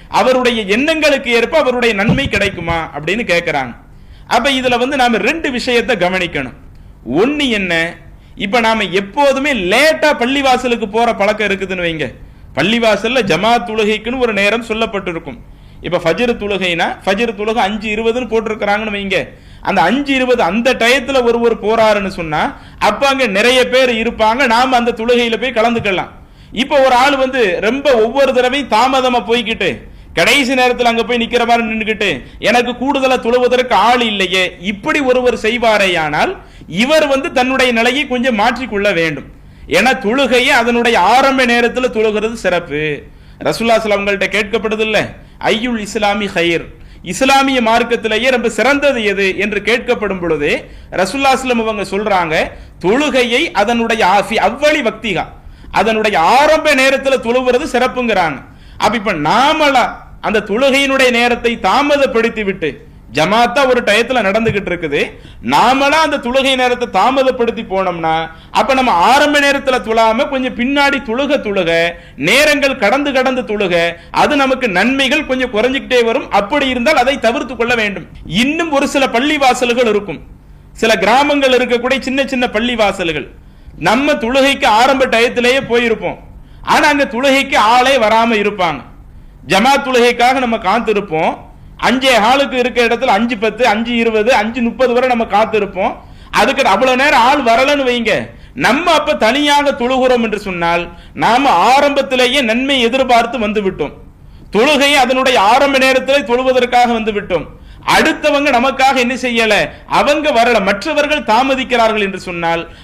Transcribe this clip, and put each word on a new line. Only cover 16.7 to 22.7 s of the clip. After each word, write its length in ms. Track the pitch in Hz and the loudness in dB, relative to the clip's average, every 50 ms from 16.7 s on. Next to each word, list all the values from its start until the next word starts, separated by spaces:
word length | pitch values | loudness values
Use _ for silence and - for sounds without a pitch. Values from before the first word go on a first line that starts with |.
| 170 165 190 220 - - - | -2 -2 -2 -4 -4 -6 -4
ஃபஜ்ர் 300 | 190 202 196 240 226 202 | -2 -2 0 -2 -4 -4
தொழுகை 180 | 196 208 220 220 | -4 -4 -4 -2
அஞ்சு 360 | 240 202 196 214 214 208 220 | -2 -2 -2 -2 -4 -6 -6
இருபதுன்னு 380 | 208 214 226 226 226 254 254 | -4 -2 -2 -2 -2 -2 -2
போட்டிருக்கிறாங்கன்னு 680 | 226 220 226 208 220 214 - 208 202 202 214 220 214 202 | -2 -2 -2 -2 -2 -6 -4 -2 -2 -2 -2 -2 -4 -6
வைங்க. 320 | 202 196 190 185 160 127 - - - - - - - | -6 -4 -2 -2 -2 -4 -4 -10 -20 -20 -20 -18 -10
அந்த 200 | - 156 190 185 | -6 -2 0 2
அஞ்சு 340 | 165 175 233 285 285 277 269 | 2 2 2 0 0 0 0
இருபது 280 | 262 254 247 247 240 202 | 0 2 2 2 2 2
அந்த 300 | 165 190 233 233 262 240 | 0 0 0 0 0 0
டயத்துல 500 | 190 226 233 254 277 233 285 269 262 240 | 2 2 2 2 2 0 0 0 0 2
ஒருவர் 400 | 233 233 240 233 233 220 226 - | 2 2 2 2 0 0 0 -2
போறாருன்னு 440 | 208 226 226 220 214 208 208 196 | -2 0 2 4 2 2 2 -2
சொன்னா, 500 | 190 185 185 165 156 151 160 208 277 - - - - | -6 -6 -8 -8 -4 -2 -2 -2 -4 -6 -10 -18 -18